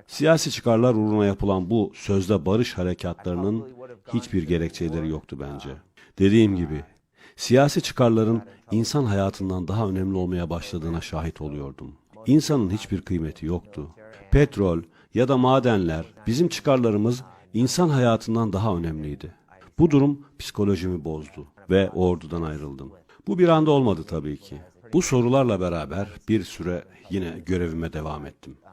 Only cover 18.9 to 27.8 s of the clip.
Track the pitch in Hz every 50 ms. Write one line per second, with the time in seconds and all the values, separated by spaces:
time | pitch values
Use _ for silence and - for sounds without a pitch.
18.9 | 80 78 76 76 71 - - 82 - _ _ _ 92 - - - _ - 160 165
19.9 | 147 139 139 143 143 143 - - _ - - - - - 104 101 98 82 90 92
20.9 | 90 85 73 80 78 78 76 73 - - 73 - _ _ 98 - 92 95 98 -
21.9 | - - 92 90 90 80 78 76 85 85 82 78 76 71 76 71 69 65 67 67
22.9 | - - _ _ - - _ 196 202 175 180 170 160 160 156 156 147 139 131 110
23.9 | 92 80 78 - 87 80 71 76 73 - - - 69 73 - - _ _ - -
24.9 | - 175 180 - 139 123 117 120 127 139 131 120 104 90 92 87 87 82 76 69
25.9 | 78 95 101 101 87 82 - - 110 107 90 - - - 80 87 90 87 - -
26.9 | - - - - 90 98 90 82 80 87 82 82 92 90 87 82 80 82